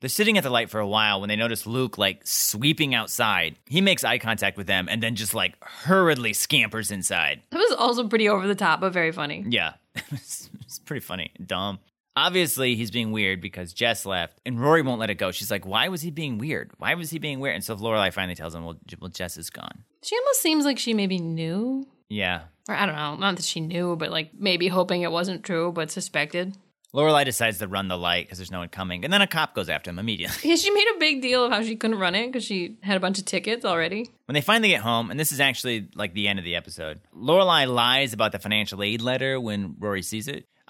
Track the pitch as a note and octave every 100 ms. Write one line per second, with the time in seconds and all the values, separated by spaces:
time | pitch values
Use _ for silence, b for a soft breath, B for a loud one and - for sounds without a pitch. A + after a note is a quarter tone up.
0 | C3+ - G#3+ G#3 C#3 A#2+ G#2+ G#2+ G2+ G#2+
1 | G#2+ G2 G#2 G#2+ A#2 A2 A#2 B2 B2+ -
2 | G2 F#2 - - - G#2+ C#3+ D#3 D3 A#2+
3 | G#2 - A2+ F#2 D#2+ - _ D3+ G3 -
4 | A#2+ A#2+ A2 A2 G2+ F#2+ F#2+ F#2+ F2+ A2
5 | A2+ A2 G#2+ A2+ F#2 - - - C#3+ F#3+
6 | E3+ C#3 A#2 G#2 - D3 G#2+ A2 G#2 G2+
7 | - F2+ D2+ D2 - - A4+ - B3 A#3+
8 | A3+ A3+ G#3+ G3+ G3 G3+ F#3 D#3 F#3+ F3+
9 | E3 E3+ D3 D#3 G3+ A2+ D#2+ - _ -
10 | - C#3 - - - - - - - C#3+
11 | - F#2 E2 - F2+ F#2 G2+ F#2+ - _
12 | _ - E3 F3+ D#3+ C3+ C3 A2+ A2+ A#2
13 | A2 A2 G2 F#2+ F#2 F#2 F2 - A#2+ A2
14 | G2 F#2 E2 - B2+ A#2 C#3+ E3 C#3 A#2
15 | A2 F#2+ F#2+ F2+ G2+ G2+ F#2 G#2+ D#3+ F3+
16 | E3+ D3 D3+ A2 C#3+ G#2 A#1+ - G#2+ E3+
17 | E3 D#3 D3 C3+ C3+ F2+ - G#2 A2+ G#2+
18 | F#2+ G2 F#2 E2+ D#2+ E2 E2 E2 - E2+
19 | F#2 - F2+ - E2 - - - - _
20 | - A4+ C#5 C5+ E4 D#4 C#4+ A#3+ A#3+ A3
21 | G3 F#3 E3 E3 D#3+ F3+ A#3+ C4+ C4+ _
22 | _ G#2 F#2 F2 E2 _ - G#3+ G3 D3+
23 | D3 D#3 G3 F#3 - E3 D#3+ F3 F3+ E3+
24 | D#3+ E3 D#3+ - G3 F3 F3+ F#3 F3+ F3+
25 | E3+ E3 F3+ F3 - E3 F3 E3+ D#3 -
26 | - D3+ D3+ F3 F#3+ - _ _ _ C3+
27 | D#3 D3 C3 A#2+ A2+ F#2 G2 G2 G2 F2+
28 | F2 F2 E2 F2+ F#2 F#2+ F2 - F#2 F2
29 | C#3 G3 G3 E3 D3+ - F2+ D2+ - F2
30 | A2+ G2+ F2 - D4 E4 G4 G#4 G#4+ F#4
31 | D#4 C#4 B3+ B3+ B3 G#3+ A3+ A3 A3 G#3+
32 | F3+ F#3+ A#3+ B3+ G3+ F#3+ F3 - G3 G3
33 | F3+ G3 - F#3 - A#3 G#3 E3+ E3 G3+
34 | A#3+ _ - D3 E3 A3+ G#3+ C#3+ A2 A#2
35 | A#2 C3 D#3 C#3+ C#3 B2 B2+ A2+ G2 -
36 | G2+ F#2+ G2+ G2 F2 E2+ - E2+ D#2 D#2
37 | - - B2 F3+ F#3 D#3+ C3 A#2+ A#2+ C3
38 | C3+ A2 G#2+ F#2+ G#2 G#2+ G2+ G2 G#2 A2+
39 | A#2+ B2+ C3+ C3 A2+ G#2 F#2+ - G#2 F#2+
40 | F2 G#2+ G#2+ - - _